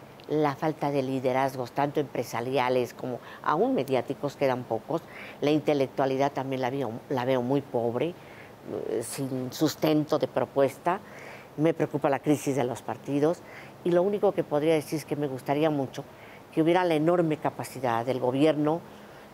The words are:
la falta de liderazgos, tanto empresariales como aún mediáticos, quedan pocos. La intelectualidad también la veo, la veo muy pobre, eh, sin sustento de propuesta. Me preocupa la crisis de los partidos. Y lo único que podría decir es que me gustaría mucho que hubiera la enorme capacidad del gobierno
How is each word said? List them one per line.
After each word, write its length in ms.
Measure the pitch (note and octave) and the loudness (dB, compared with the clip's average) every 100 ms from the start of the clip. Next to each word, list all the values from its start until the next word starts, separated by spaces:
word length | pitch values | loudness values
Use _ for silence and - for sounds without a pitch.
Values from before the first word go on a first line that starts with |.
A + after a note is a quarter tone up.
| - - - | -20 -16 -2
la 260 | D3+ D3 | 0 0
falta 360 | C3+ D#3+ D3+ D3 | 0 -2 -2 0
de 120 | C#3+ | 0
liderazgos, 680 | C3 C3+ B2+ B2+ C3+ C3 A#2+ | 0 0 0 2 0 -2 -6
tanto 280 | - C#3+ D3+ | -2 0 0
empresariales 920 | C3+ - A#2+ A#2 B2 C3+ B2 B2+ A#2 | -2 -4 -4 -6 -2 0 2 2 0
como 240 | - C3 A#2+ - - | -4 -8 -8 -12 -6
aún 320 | - D3+ B3 | 0 2 2
mediáticos, 640 | C4 B2+ C3 - C3+ C#3+ - | 0 0 0 -2 -4 -6 0
quedan 280 | C#3 B2+ | 0 0
pocos. 380 | A#2+ A2+ - D#3+ - - - - | -2 -6 -4 -6 -6 -16 -16 -2
La 100 | C#3+ | 2
intelectualidad 840 | D3+ D3 D3 C3 - C3+ C3+ C#3+ | 2 2 2 0 0 0 2 0
también 280 | C#3+ C3+ C3 | 0 -4 -2
la 80 | B2+ | -2
veo, 220 | C#3 A#2+ A#2 - | -2 -4 -6 -4
la 160 | C3+ | -2
veo 160 | B2 C3 | 2 2
muy 180 | B2 C#3+ | 2 0
pobre, 520 | C3+ B2 A#2 A#2+ D#3+ F3 - - - - - G2+ - | 0 -2 0 0 -2 -6 -16 -20 -20 -18 -10 -8 -4
eh, 120 | G#2+ | -4
sin 500 | A#2 - C3+ C3 B2+ | -4 -6 -4 -4 -6
sustento 680 | - D3+ - D#3 D3+ D3 D3+ | 0 0 2 2 2 2 0
de 80 | C3 | 0
propuesta. 720 | E3+ B2 - C3 - F3 G3 - - - - - - | -2 0 2 2 2 -2 -2 -6 -18 -16 -18 -12 0
Me 160 | D#3+ | 0
preocupa 380 | D3+ D3+ C#3 D3+ | 2 -2 0 0
la 80 | C3+ | 2
crisis 380 | D3+ C#3+ D3 C3+ | 2 2 0 0
de 80 | |
los 180 | B2 A2+ | -2 -4
partidos. 560 | - A2+ - C#3+ D3+ F3 - - - - | -8 -8 -4 2 2 0 -8 -18 -18 -6
Y 60 | F3+ | 2
lo 100 | F3 | 2
único 300 | F#3+ G#3 G3+ | 4 2 2
que 100 | F3 | 2
podría 320 | D#3 D3 D#3 | 0 2 4
decir 240 | D#3+ - D#3+ | 2 0 -6
es 60 | |
que 100 | - | -4
me 140 | C#3+ D3 | -4 -2
gustaría 420 | B2+ - C#3+ D#3 | -4 -2 2 2
mucho 340 | D3 C3 - - - - - - | 2 -2 -6 -14 -18 -20 -20 -4
que 100 | - | 2
hubiera 220 | D#3 F3+ | 4 4
la 100 | F3+ | 4
enorme 420 | D#3 D#3 F3 E3 D3 | 2 4 4 2 0
capacidad 680 | C#3 - B2 C3 B2+ A2+ | -2 -4 -8 -4 0 0
del 140 | B2 B2+ | 0 0
gobierno 600 | B2 C3+ D#3 D3 D3+ E3 - - - - - | 0 4 4 4 2 0 -4 -18 -20 -20 -20